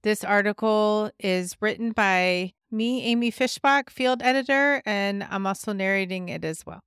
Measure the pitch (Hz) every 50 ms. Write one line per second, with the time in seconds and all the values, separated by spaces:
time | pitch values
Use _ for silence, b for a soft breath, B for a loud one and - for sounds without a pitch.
0 | - 214 214 - - 185 202 202 196 208 202 - 220 220 214 214 214 214 208 214
1 | 214 208 - _ - 190 185 185 180 180 - _ 208 214 - - 233 233 220 233
2 | 208 196 185 180 180 185 180 180 185 185 _ _ _ _ 226 214 226 240 254 254
3 | - 233 233 240 240 233 - - 254 254 - - - 277 277 277 262 - - -
4 | 254 254 254 240 247 254 254 269 262 269 269 269 277 285 285 262 - 214 208 202
5 | 196 202 202 196 196 - - 196 196 196 196 - - 220 208 196 190 190 196 196
6 | 190 180 190 185 180 175 - 165 160 160 160 - - 156 165 190 _